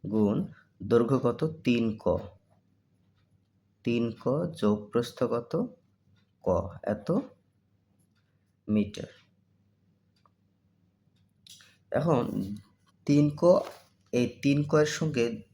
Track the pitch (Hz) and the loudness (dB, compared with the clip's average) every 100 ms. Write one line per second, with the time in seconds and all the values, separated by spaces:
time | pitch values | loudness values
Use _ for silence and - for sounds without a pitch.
0 | 98 110 104 117 208 - _ _ 98 117 | -2 0 2 0 -4 -10 _ _ 0 2
1 | 120 135 123 117 156 - - 120 113 107 | 4 0 0 -2 -6 -4 0 0 0 -2
2 | - 82 - - _ _ _ _ _ _ | -2 -2 -4 -20 _ _ _ _ _ _
3 | _ _ _ _ _ _ _ _ - 120 | _ _ _ _ _ _ _ _ -2 0
4 | 117 113 123 139 175 - 104 104 - 120 | -2 -4 -4 -2 -4 -2 0 0 -2 -4
5 | 120 - 123 117 120 160 220 - _ _ | -4 -4 -2 -2 -4 -4 -4 -8 _ _
6 | _ _ _ _ - 90 95 - - 104 | _ _ _ _ 0 0 -2 -8 -6 -4
7 | - 190 - _ _ _ _ _ _ _ | -2 -2 -2 _ _ _ _ _ _ _
8 | _ _ _ _ _ _ - 107 101 - | _ _ _ _ _ _ 0 0 0 -4
9 | - - _ _ _ _ _ _ _ _ | -12 -14 _ _ _ _ _ _ _ _
10 | _ _ _ _ _ _ _ _ _ _ | _ _ _ _ _ _ _ _ _ _
11 | _ _ _ _ - - - _ _ - | _ _ _ _ -20 -20 -20 _ _ -2
12 | 156 135 123 104 98 104 - _ _ _ | 2 2 0 -4 -6 -8 -14 _ _ _
13 | - 143 147 147 170 185 - - _ _ | 2 4 4 4 4 4 2 -14 _ _
14 | _ 120 120 - 143 143 147 156 151 - | _ 0 0 0 0 2 2 2 2 0
15 | 156 135 117 107 - | -2 0 -2 -4 -14